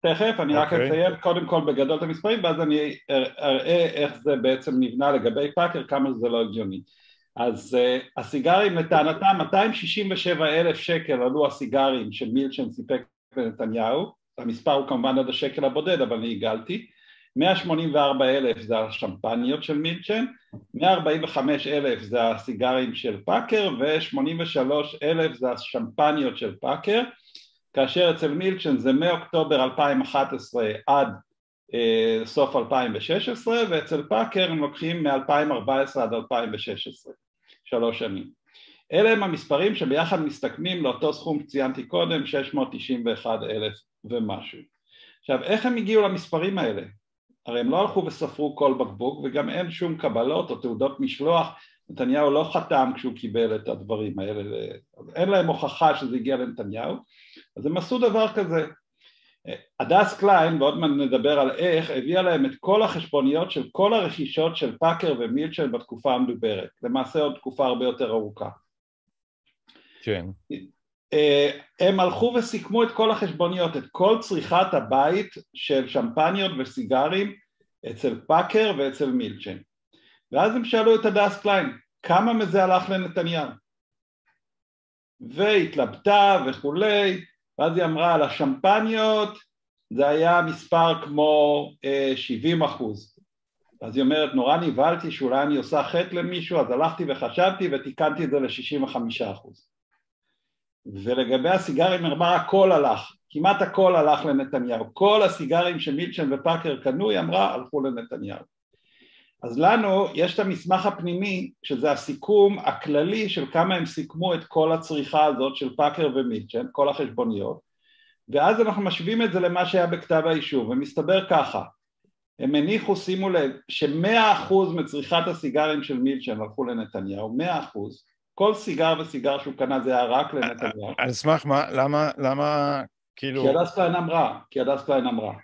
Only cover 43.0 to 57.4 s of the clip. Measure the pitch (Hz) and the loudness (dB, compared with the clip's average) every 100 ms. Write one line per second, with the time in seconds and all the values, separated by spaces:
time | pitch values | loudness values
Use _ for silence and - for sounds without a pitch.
43 | 117 107 117 113 107 107 107 104 _ _ | -2 -4 -4 -4 -4 -4 -4 -8 _ _
44 | 107 120 110 92 78 - - _ _ _ | -8 -4 -4 -6 -10 -18 -20 _ _ _
45 | - _ - 131 151 214 247 240 196 220 | -20 _ -4 -4 0 0 0 -2 2 4
46 | 202 185 - 165 185 196 131 101 - - | 4 0 -4 -2 -2 -2 -2 -4 -8 -18
47 | _ _ _ _ - 120 120 160 202 202 | _ _ _ _ -6 -2 0 2 2 0
48 | 160 - 147 - 147 - 143 123 117 101 | -4 -6 -8 -4 -6 2 2 2 -4 -4
49 | 123 147 139 139 135 135 180 165 175 160 | -6 -4 -6 -4 -4 -4 -6 -4 -4 -2
50 | 143 113 123 165 - 117 123 110 135 139 | -2 0 0 0 -4 -6 -6 -2 -2 -2
51 | 135 - 143 170 - - - _ _ - | -6 -2 2 2 0 -8 -20 _ _ -6
52 | 127 139 147 143 160 165 - 147 127 131 | 0 2 4 2 0 -2 0 2 2 -2
53 | 127 113 117 110 113 107 107 107 101 107 | -8 -8 -6 0 0 0 -4 -8 -6 -4
54 | 107 95 98 104 101 113 110 - _ _ | -4 -6 -6 -6 -6 -8 -10 -12 _ _
55 | - - 190 196 170 139 139 - 160 147 | -14 -2 2 4 2 0 -4 2 2 2
56 | 131 123 117 131 123 - 101 107 139 - | -2 -4 -2 -4 -4 -8 -10 -6 -6 -8
57 | _ _ - - | _ _ -20 -20